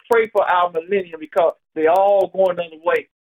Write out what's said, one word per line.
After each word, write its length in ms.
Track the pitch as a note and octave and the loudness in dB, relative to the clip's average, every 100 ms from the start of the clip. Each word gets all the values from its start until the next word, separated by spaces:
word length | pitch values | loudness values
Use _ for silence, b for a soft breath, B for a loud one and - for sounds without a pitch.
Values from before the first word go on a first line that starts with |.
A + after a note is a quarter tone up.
| - | 0
pray 200 | A#3 A3 | 0 0
for 200 | G#3 - | -2 0
our 220 | F3+ F3 | 0 0
millennium 480 | E3 E3+ G3 F3 D#3+ | -4 -4 -6 -6 -14
because 340 | D#3 G3 E3 - _ | -6 -2 -2 -2 _
they 140 | D#3+ D#3 | -2 2
all 400 | F3+ G3 G3+ F3+ | 2 2 2 0
going 320 | F#3 F#3+ F3 | 0 0 0
another 220 | E3+ D#3 | -8 -6
way. 240 | E3+ E3 C#3 _ | -2 -2 -4 _